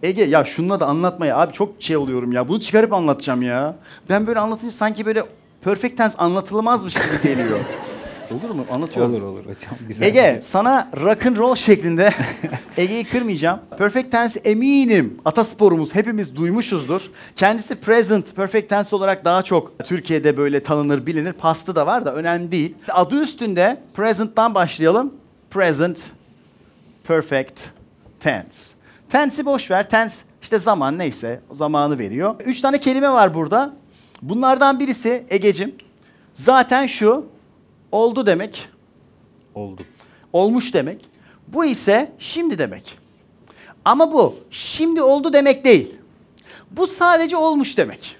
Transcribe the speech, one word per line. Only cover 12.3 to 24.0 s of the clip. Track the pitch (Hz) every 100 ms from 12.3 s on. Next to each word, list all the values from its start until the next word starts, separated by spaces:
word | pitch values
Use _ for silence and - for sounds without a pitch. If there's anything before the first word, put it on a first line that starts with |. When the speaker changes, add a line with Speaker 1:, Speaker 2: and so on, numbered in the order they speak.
| - 160
Speaker 2:
<laughs> | 139 - -
Speaker 1:
Ege'yi | 180 226 226
kırmayacağım. | 247 240 175 156 190 - -
Perfect | 202 226 254
tense | 233 233 226
eminim | - 214 254 277 254 208 127 - 160
atasporumuz, | 185 220 - 208 165 151 185
hepimiz | 214 220 175 127
duymuşuzdur. | 170 208 240 180 131 175 - - - -
Kendisi | 190 226 208 262
present, | - 233 202 208 208 -
perfect | 190 - -
tense | 202 202 208
olarak | 190 190 170
daha | 180
çok | 185 180 - - -
Türkiye'de | 180 - 160 147 139
böyle | 143 143
tanınır, | 139 147 147 143 139
bilinir. | 160 160
Past'ı | 175 165 160 - 170
da | 147
var | 240 151
da | 135
önemli | 165 170 170
değil. | 175 156 - -
Adı | 175 180 285
üstünde | 302 - 233 180 185 269 -
present'tan | -